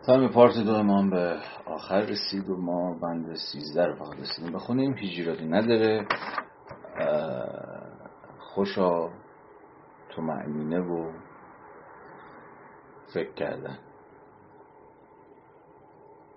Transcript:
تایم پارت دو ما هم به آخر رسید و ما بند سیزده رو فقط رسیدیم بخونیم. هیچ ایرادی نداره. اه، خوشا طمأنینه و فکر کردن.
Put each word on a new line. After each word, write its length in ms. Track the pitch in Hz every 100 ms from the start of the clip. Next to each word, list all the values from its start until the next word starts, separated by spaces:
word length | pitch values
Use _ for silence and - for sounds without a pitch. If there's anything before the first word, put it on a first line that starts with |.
| -
تایم 220 | 131 127
پارت 300 | 110 120 117
دو 240 | 107 107
ما 160 | 104 98
هم 120 | 98
به 260 | 95 87 82 - - -
آخر 340 | 80 - 92
رسید 500 | 107 104 - 98 95
و 60 | 92
ما 420 | 87 87 90 82
بند 320 | 85 85 82
سیزده 520 | 80 - 71 73 76 85
رو 80 |
فقط 260 | 73 73 73
رسیدیم 320 | 69 - 82
بخونیم. 420 | 82 - 123 135
هیچ 240 | 120 101 85
ایرادی 280 | 82 80 80
نداره. 600 | 90 113 117 110 110 101 - - - - - - - - -
اه، 920 | 147 151 - 64 57 - - - - - - - - -
خوشا 720 | - - 98 - 92 85 82 - - - - - - - - - - -
طمأنینه 640 | 80 76 76 76 78 85
و 320 | 87 87 82 82 - - - - - - - - - - - - - - - - - - -
فکر 180 | 87 -
کردن. 460 | - - - 69 69 - - - - - - - - - - - - - - - - - - - - - - - 831 807